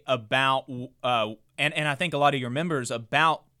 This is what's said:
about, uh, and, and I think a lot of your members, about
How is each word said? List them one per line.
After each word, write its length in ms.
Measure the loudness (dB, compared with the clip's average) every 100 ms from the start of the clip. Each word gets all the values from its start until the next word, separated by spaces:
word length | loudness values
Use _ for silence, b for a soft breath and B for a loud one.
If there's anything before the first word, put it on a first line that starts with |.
| -2
about, 600 | -4 0 0 2 0 -2 -10 -12 _
uh, 300 | 0 0 0 -6 _ -4
and, 140 | -2 -2
and 120 | -4
I 60 |
think 220 | -2 -2 2
a 20 |
lot 160 | 2
of 60 | 2
your 100 | -2
members, 400 | -2 -2 -2 -4
about 540 | -6 -2 2 4 2 _ _